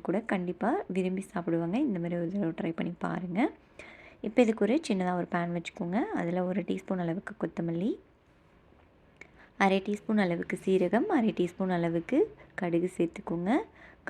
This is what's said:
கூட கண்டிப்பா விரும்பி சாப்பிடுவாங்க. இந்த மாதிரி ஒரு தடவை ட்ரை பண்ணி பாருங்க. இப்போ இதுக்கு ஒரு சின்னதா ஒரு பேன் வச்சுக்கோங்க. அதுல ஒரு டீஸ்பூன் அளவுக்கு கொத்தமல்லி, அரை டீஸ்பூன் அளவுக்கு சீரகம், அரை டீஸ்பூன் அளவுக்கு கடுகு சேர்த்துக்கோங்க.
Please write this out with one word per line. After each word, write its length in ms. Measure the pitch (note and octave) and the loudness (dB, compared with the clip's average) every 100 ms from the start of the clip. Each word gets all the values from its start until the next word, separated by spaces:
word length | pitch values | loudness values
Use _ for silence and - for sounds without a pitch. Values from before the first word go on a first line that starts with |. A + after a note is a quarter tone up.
| F3 | -2
கூட 100 | F#3 A3+ | -2 0
கண்டிப்பா 360 | G3+ F3+ F3 G3+ F#4 - F#3 | -2 -2 -2 0 -2 -2 -2
விரும்பி 260 | F#3 F#3+ F#3+ | 0 -2 -4
சாப்பிடுவாங்க. 480 | F3+ E3+ E3 E3+ G#3+ D4+ | -6 0 0 0 0 0
இந்த 100 | F#3 | 0
மாதிரி 160 | E3+ F3 | -2 -2
ஒரு 100 | E3+ G3+ | -2 -2
தடவை 160 | E3+ E3 | -2 -2
ட்ரை 120 | F3 E3 | -4 -2
பண்ணி 120 | E3+ F3 F3 | -4 -4 -4
பாருங்க. 340 | E3+ F3+ F3+ D#4+ - - - - - - - G#3+ | -4 -4 0 0 -2 -18 -20 -20 -20 -20 -10 0
இப்போ 100 | A#3+ A#3 | 4 4
இதுக்கு 200 | A3 G3+ | 4 2
ஒரு 100 | C#4+ - | 2 2
சின்னதா 260 | G3 F3+ F3+ | 0 2 0
ஒரு 80 | - | 0
பேன் 240 | F3 E3+ E3+ | -2 0 -2
வச்சுக்கோங்க. 400 | E3 - F3 G3 G4+ F#4+ | -6 -6 -2 0 0 -2
அதுல 260 | E3+ F3+ F3+ | 0 0 0
ஒரு 120 | F#3+ F3+ | -2 -2
டீஸ்பூன் 340 | F#3+ - F#3 E3+ | -6 -4 -2 -2
அளவுக்கு 280 | F3 - G#3 E3+ | -4 -6 -6 -6
கொத்தமல்லி, 460 | - E3+ E3 G#3 G4 - _ _ _ _ - _ - - _ - _ - - - - G3 | -2 -2 -2 -2 -4 -10 _ _ _ _ -20 _ -20 -20 _ -20 _ -20 -20 -20 2 4
அரை 140 | F#3+ F#3+ | 4 0
டீஸ்பூன் 340 | G#3 - G#3+ F3+ | -4 0 2 2
அளவுக்கு 340 | E3+ - F#3 - | 0 -2 -2 2
சீரகம், 420 | F#3+ F3+ G#3+ G4+ D#4+ | 4 4 2 2 2
அரை 160 | A3+ G#3 | 2 2
டீஸ்பூன் 360 | F3 - F#3 F3 | -2 0 0 2
அளவுக்கு 400 | E3+ E3+ E3 C#4 A4 - - - | 2 0 0 2 2 -2 -16 -6
கடுகு 280 | F3 E3+ F3+ - | 0 2 0 0
சேர்த்துக்கோங்க. 600 | E3+ - - E3+ F3+ D4 A4+ - - - - | -2 -2 -4 -2 2 0 0 -12 -20 -14 -2